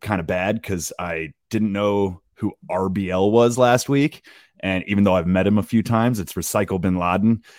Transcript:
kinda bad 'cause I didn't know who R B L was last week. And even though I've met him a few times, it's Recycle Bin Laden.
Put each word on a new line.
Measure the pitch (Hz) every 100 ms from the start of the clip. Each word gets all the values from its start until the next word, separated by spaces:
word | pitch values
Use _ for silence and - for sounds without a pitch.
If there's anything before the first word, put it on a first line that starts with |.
kinda | - 101
bad | 80 90 92 113
'cause | - 95 78 -
I | 87 82 80 - _
didn't | 113 107
know | 98 104 101 98 90 _
who | _ 104 - -
R | 90 95
B | 95 95
L | 92 101
was | 113 120 120
last | 123 123 -
week. | 139 147 - - - _ _
And | 95 92 -
even | 101
though | 101
I've | 92 87
met | 92 95
him | 104
a |
few | 95 113
times, | 104 117 117 117
it's | 82
Recycle | - 82 107 95 95
Bin | 95 90
Laden. | 87 92 107 113 -